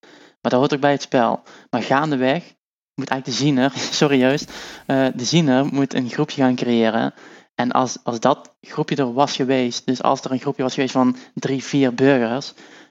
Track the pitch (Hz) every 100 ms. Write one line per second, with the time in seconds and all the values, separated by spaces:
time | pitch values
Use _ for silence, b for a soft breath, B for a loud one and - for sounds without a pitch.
0 | - - - _ 123 123 135 147 143 139
1 | - 135 113 - B B B 120 - 135
2 | 156 135 127 165 - _ _ _ _ -
3 | 131 131 131 113 147 131 135 - - -
4 | 151 135 127 147 - B B B - 135
5 | 131 123 117 165 151 127 143 139 135 -
6 | 123 - 151 143 131 123 120 117 113 113
7 | 135 B B B B - 123 127 123 -
8 | - 117 123 147 - _ - - 156 156
9 | 123 123 143 - 127 131 123 - - 127
10 | 127 135 - 131 143 139 127 147 131 135
11 | 127 123 B - 135 135 - 143 131 120
12 | 135 135 113 127 - B B B B